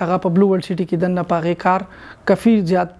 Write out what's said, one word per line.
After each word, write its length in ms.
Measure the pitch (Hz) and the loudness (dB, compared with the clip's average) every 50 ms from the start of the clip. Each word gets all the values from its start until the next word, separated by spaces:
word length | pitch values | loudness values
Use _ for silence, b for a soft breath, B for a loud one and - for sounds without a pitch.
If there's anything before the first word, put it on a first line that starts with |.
هغه 160 | 190 165 180 | -4 -2 -2
په 120 | 180 - 190 | -2 -2 0
بلو 200 | 170 185 202 196 | 2 4 4 4
ورلډ 140 | 190 185 - | 2 0 -2
سټي 200 | - 190 170 185 | -4 -6 -6 -4
کې 100 | - 180 | -4 -2
دننه 260 | 165 180 180 180 180 | -2 -2 -2 -2 -4
په 200 | 170 175 180 170 | -2 -2 -2 -2
هغې 120 | 160 170 175 - | -2 -2 -4 -2
کار 200 | - 185 185 190 190 B B B B B B B _ | 0 0 0 0 -4 B B B B B B B _
کافي 380 | - 196 185 - 233 226 214 | 0 0 2 4 2 2 2
زیات 280 | 190 165 185 180 180 175 - - | 2 0 0 0 -2 -4 -8 -20